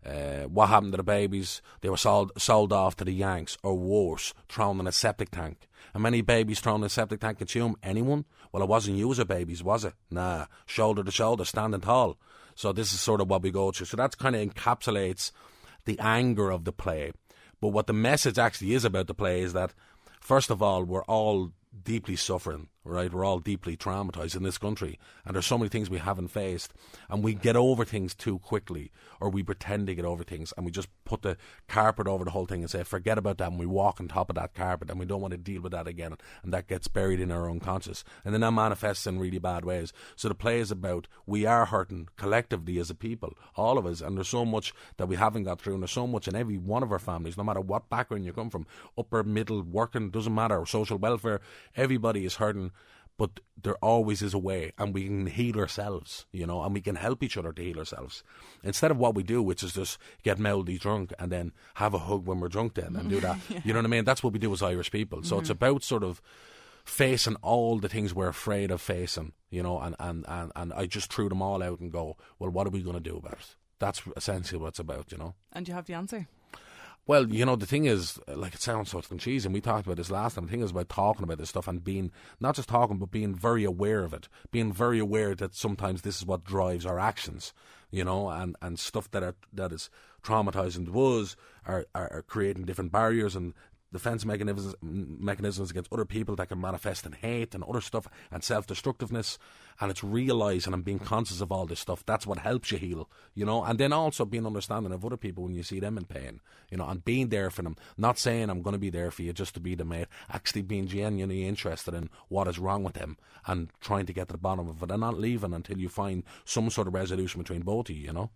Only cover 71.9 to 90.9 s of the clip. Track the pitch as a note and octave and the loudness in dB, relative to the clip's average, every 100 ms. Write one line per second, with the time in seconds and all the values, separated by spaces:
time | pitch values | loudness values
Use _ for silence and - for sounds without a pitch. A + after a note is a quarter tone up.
71.9 | E2+ D#2 D#2 - _ F#2 F2 G2 F#2+ F2+ | -6 -6 -10 -18 _ -4 -2 0 -2 -4
72.9 | F2 D#2+ E2 E2+ - - - _ _ G2+ | -6 -6 -10 -10 -14 -16 -20 _ _ -4
73.9 | - - - - F#2 F2 F2 D#2+ - D#2 | -4 -10 -8 -4 -4 -4 -6 -6 -8 -8
74.9 | C2 - D#2+ D#2+ F2 _ - F3+ F3 E3 | -8 -10 -10 -10 -12 _ -10 -8 -8 -8
75.9 | E3+ F#3+ A3+ E3+ _ _ - - - - | -8 -6 -6 -8 _ _ -20 -20 -20 -20
76.9 | - - C#3+ B2 A2 B2+ B2 G2+ C#3+ D3+ | -14 6 6 8 4 4 4 2 4 6
77.9 | G#2 E2 - - C#2+ F2+ - - A2+ G2+ | 4 2 -8 -10 -8 -8 -4 -2 -2 -2
78.9 | F#2 - F2+ A#2+ C3+ G2 F#2+ A#2+ G#2+ F#2+ | -6 -6 -6 -2 -2 0 -2 0 0 0
79.9 | F2 E2+ G2 A2+ A2+ E2+ A2+ G#2+ F2 E2+ | -4 -2 -2 -2 -4 -6 -2 -2 -2 -4
80.9 | - G2+ G#2 F2+ D#2 D#2 - F2 F2 E2+ | 2 2 2 -2 -4 -4 -6 -4 -6 -4
81.9 | F#2+ F#2 - - - B2+ D3+ B2+ B2 A#2+ | -2 -4 -6 -20 -4 -2 -2 2 4 4
82.9 | G2+ F#2+ A2 G#2 F#2 A2+ A#2 G#2 F2+ G2+ | 2 -2 -2 -2 0 2 4 2 2 2
83.9 | A2 F2 D#2+ - - - A#2+ A2+ F#2 A#2+ | 2 0 -6 -12 -20 -6 -2 0 2 2
84.9 | A#2 G#2 G#2+ G#2 F#2+ G2 - A2 G2 G2 | 4 2 2 2 0 -4 -4 -4 0 -2
85.9 | F#2 G2+ F#2 F2+ F#2 F2 F#2+ F#2 F2 F2+ | -2 -4 -6 -2 -2 0 0 2 0 -2
86.9 | F2+ G#2 - - - - - - - _ | 0 0 0 -8 -10 -12 -16 -20 -20 _
87.9 | F#2+ F2+ F#2 G2+ E2 F#2 - F2 E2+ - | -2 0 0 -2 -4 -6 -6 -8 -6 -4
88.9 | A2+ - G2+ F2+ F2+ - G2 F#2 D#2+ - | -4 -4 -4 -4 -6 -12 -6 -6 -6 -12
89.9 | - - - - A2 G2+ G2 F#2 F2 E2+ | -16 -20 -16 0 2 2 0 -2 -2 -2